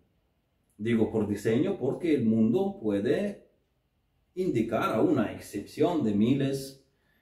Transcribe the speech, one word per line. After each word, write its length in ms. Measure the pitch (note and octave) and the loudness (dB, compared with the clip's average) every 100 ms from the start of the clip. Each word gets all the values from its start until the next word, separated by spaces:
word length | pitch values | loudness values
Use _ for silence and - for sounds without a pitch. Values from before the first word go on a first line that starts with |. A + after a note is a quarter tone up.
| _ _ _ _ _ _ _ - | _ _ _ _ _ _ _ -8
Digo 340 | A2 A#2 G#2+ | -2 0 2
por 160 | A2 G2+ | 0 -2
diseño 500 | G2+ A#2 A#2 F#3 F#3 | -2 0 0 0 -2
porque 380 | B2 - E3+ C#3 | -4 -2 0 2
el 100 | A2 | 2
mundo 540 | A2+ A2+ F#3 G3 - | 4 4 2 0 -4
puede 640 | G#2+ G2+ A#2 F3+ G3+ - - _ _ _ _ _ _ _ _ | -2 0 0 0 -2 -6 -18 _ _ _ _ _ _ _ _
indicar 640 | F3+ F#3 A#2+ - A2 - A2 | -4 -2 0 0 0 0 2
a 60 | |
una 320 | - - G2 | 2 2 0
excepción 720 | F#2 - G#2 - - E3 E3 | -4 -10 -10 -8 0 0 2
de 100 | A2+ | 0
miles, 720 | G2+ A2+ C3+ C3+ C3+ - - _ _ _ _ | 2 4 2 0 -2 -6 -16 _ _ _ _